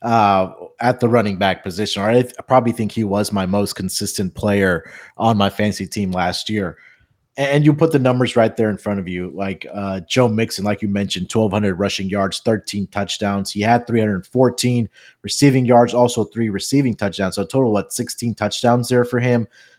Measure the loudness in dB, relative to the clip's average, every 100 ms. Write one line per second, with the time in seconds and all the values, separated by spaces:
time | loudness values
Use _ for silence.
0 | 0 4 4 4 0 -6 -18 -2 -2 0
1 | 2 2 2 0 0 0 -6 -6 -6 -2
2 | 2 2 0 -6 2 2 2 0 -4 -2
3 | -2 0 0 -2 0 0 -2 -4 -6 -6
4 | -6 -4 -6 -4 0 2 2 0 -4 -18
5 | -18 -2 2 4 2 0 -2 -2 -6 -6
6 | -4 -2 -2 -4 -4 -4 -4 -8 _ _
7 | _ _ _ -6 0 2 4 4 2 2
8 | 2 2 2 2 2 2 -2 -2 -4 -4
9 | -4 -6 -6 -6 -8 -8 -12 -10 -6 -8
10 | -2 2 2 2 -2 -2 -4 -2 -2 -2
11 | -4 -4 -4 0 0 0 0 0 -2 -4
12 | -4 -2 -2 -2 -2 -2 -2 -8 -6 -6
13 | -6 -4 -4 -4 -4 -2 2 2 2 0
14 | 0 -2 -2 2 2 2 -2 -2 -2 -8
15 | -20 _ -10 2 4 4 4 6 6 4
16 | 2 2 -4 -2 -4 -4 0 0 0 -2
17 | -4 -2 -4 -4 -2 0 2 0 -2 -6
18 | -8 -6 -8 -4 -4 0 2 2 2 2
19 | 2 0 2 0 -2 _ _